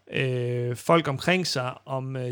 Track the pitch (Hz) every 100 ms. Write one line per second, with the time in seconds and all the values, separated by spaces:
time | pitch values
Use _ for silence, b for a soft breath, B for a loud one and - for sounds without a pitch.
0 | - - 131 127 120 123 120 120 - 170
1 | 151 135 - 185 170 135 127 135 - 135
2 | 131 131 123